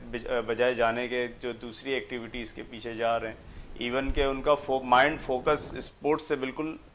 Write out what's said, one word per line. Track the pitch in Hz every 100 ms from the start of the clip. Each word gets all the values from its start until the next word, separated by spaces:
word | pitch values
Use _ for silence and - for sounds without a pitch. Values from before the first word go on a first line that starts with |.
| 120
बिज-, | 117 117
अ, | 123
बजाय | 110 117 123
जाने | 117 117 117 123
के | 123 120
जो | 113 127
दूसरी | 113 120 110 135
activities | 131 - 123 113 123 110
के | -
पीछे | 113 113 117
जा | 110 117 117
रहे | 110
हैं, | 107 - - -
even | - 120 127 135
के | 147 139
उनका | 135 135
फो-, | 143 - 131
mind | 127 123 143 156
focus | - 127 139 147 - -
sports | - - 143 151 -
से | 139
बिल्कुल | 131 123 156 160 -